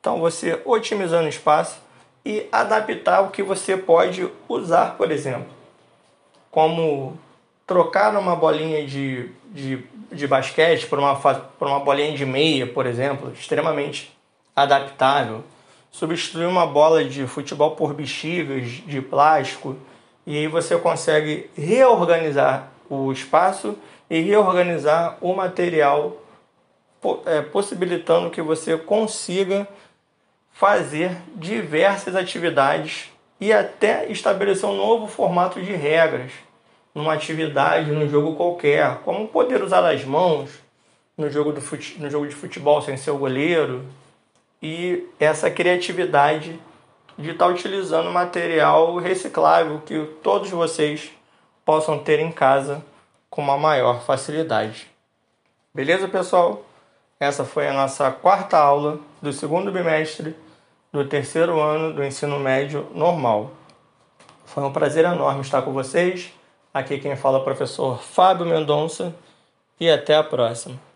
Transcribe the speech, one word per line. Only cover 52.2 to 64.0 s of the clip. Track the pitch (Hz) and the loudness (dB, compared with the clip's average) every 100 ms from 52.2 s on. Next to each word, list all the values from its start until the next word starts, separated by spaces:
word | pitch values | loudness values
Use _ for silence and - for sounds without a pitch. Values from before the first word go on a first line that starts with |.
em | 160 | 0
casa | 165 135 139 139 143 - _ _ _ _ | 0 2 4 0 -8 -12 _ _ _ _
com | - | -6
uma | 143 139 | 0 2
maior | 156 147 120 120 | 4 4 2 0
facilidade. | - 131 - 151 160 110 107 107 - _ _ _ _ _ _ _ _ | -2 -4 -2 -6 -2 -2 -2 -8 -20 _ _ _ _ _ _ _ _
Beleza, | 139 135 180 190 | -8 0 0 0
pessoal? | - - 180 170 - - _ _ _ _ _ | -4 0 4 4 0 -12 _ _ _ _ _
Essa | 143 139 | -4 -2
foi | 127 - 143 | -4 -2 -2
a | |
nossa | 135 135 - 135 | 0 0 0 -2
quarta | 131 180 196 196 175 | 2 2 4 4 4
aula | 143 143 147 151 - - | 6 4 2 -4 -12 -10
do | 147 | -8
segundo | 135 151 165 196 | -6 -2 -2 -2
bimestre | 185 175 156 156 - 156 160 - _ _ _ _ | -2 0 0 -2 -6 -10 -12 -18 _ _ _ _
do | 147 143 | -4 -2
terceiro | 147 131 160 170 165 | -2 -2 0 0 2
ano | 151 151 160 | 0 0 -2
do | 147 | -4
ensino | 139 131 147 143 | -6 -4 -4 -2
médio | 135 131 143 147 151 | 0 0 -2 -6 -8
normal. | 170 160 170 123 107 113 - _ _ _ _ | 0 0 2 0 0 -2 -14 _ _ _ _